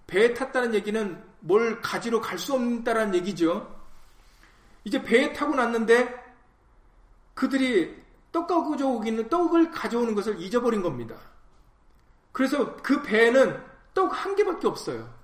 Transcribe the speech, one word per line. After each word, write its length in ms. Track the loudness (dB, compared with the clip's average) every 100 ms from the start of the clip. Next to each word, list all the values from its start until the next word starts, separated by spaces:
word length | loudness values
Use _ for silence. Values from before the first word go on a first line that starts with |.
| -4
배에 260 | 2 2
탔다는 400 | 2 -4 -2 0
얘기는 480 | 0 -2 -2 -4 -8 -16 -12
뭘 400 | 2 2 2 -2
가지러 400 | -6 -6 -2 -2
갈 180 | -2 -6
수 140 | -2
없다라는 600 | 0 0 -2 0 0 2 0
얘기죠. 680 | -2 0 0 0 -6 -14 -18 -18 -20 -20 -20 -20 -20 _ -20 -18 -6
이제 180 | -4
배에 300 | 2 2 2
타고 200 | -2 -2
났는데 600 | 0 0 0 4 4 4 -4 -16 -20 _ _ _ _ _ _ _ _ _
그들이 680 | -6 -2 0 2 2 0 -4 -20 _ _
떡 160 | -4 0
가져오기는, 800 | 0 0 -2 -2 -2 -2 -4 0
떡을 440 | 0 4 4 2
가져오는 440 | 0 -4 0 0 0
것을 260 | -2 -4
잊어버린 400 | -2 0 2 0
겁니다. 360 | -2 -4 -8 -14 -20 -20 -20 -20 _ _ _ _ _ _ _
그래서 460 | -2 0 0 -2 -4
그 240 | -2 -2
배에는 600 | 2 4 6 6 4 2 -12 -20 _
떡 180 | -2 0
한 220 | -2 -2 0
개밖에 320 | 0 0 -4
없어요. 520 | -4 -6 -8 -10 -18